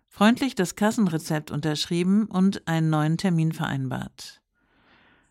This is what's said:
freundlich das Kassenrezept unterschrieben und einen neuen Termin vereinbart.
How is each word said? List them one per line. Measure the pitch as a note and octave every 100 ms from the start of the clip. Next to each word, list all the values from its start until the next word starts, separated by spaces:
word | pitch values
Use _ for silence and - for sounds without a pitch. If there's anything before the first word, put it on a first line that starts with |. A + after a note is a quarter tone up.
| _
freundlich | - G#3 A#3+ C4+
das | - F3 -
Kassenrezept | G#3+ A3+ F#3+ D#3+ - D#3 D3+
unterschrieben | D3 D#3 D3 - F3 F3+ G3+ G#3+
und | F#3 F#3+ - -
einen | D#3+ D#3+
neuen | D#3 D3+ E3
Termin | F#3+ E3 D#3+
vereinbart. | D#3 E3 C3+ C3 B2+ - - - - _ _ _ _ _ _ _ _ _